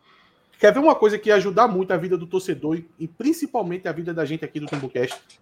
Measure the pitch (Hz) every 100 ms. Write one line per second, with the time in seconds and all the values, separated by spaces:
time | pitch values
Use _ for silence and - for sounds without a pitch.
0 | _ _ _ _ _ _ 208 208 311 262
1 | 214 208 214 208 196 185 247 185 190 185
2 | 180 175 170 185 185 143 147 160 160 -
3 | 160 - 247 330 294 240 180 180 180 156
4 | 170 165 147 156 147 151 147 147 131 127
5 | 131 - _ _